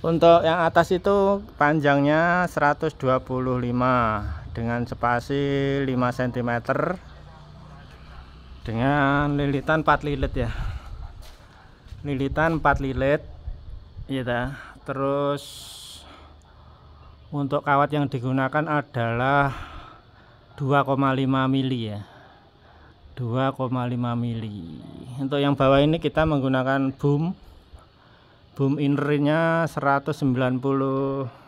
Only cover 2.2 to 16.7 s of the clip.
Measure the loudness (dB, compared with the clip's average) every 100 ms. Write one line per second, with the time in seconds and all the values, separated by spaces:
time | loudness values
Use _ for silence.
2.2 | 4 2 0 2 2 2 -2 -2 0 0
3.2 | 0 -4 -2 -2 -2 0 2 2 2 0
4.2 | -4 -10 -10 -6 -4 -4 -4 -2 0 0
5.2 | -2 -2 0 0 0 0 -2 0 -2 0
6.2 | -4 -2 -2 -4 -2 -2 -2 -4 -10 -20
7.2 | -20 -20 -20 -20 -20 -20 -20 -20 -20 -18
8.2 | -20 -20 -20 -14 -8 -2 0 2 2 2
9.2 | 0 0 0 -2 0 0 2 2 0 -2
10.2 | -2 -2 -4 -4 -6 -8 -12 -14 -14 -16
11.2 | -20 -20 -20 -20 -20 -20 -20 -12 -6 -2
12.2 | -2 0 0 2 2 0 -2 0 0 0
13.2 | -2 -14 -12 -12 -12 -16 -16 -16 -6 -6
14.2 | -2 -2 -4 -8 -16 -16 -10 -4 -2 0
15.2 | 0 -2 -8 -16 -18 -18 -18 -20 -20 -20
16.2 | -20 -20 -20 -20 -20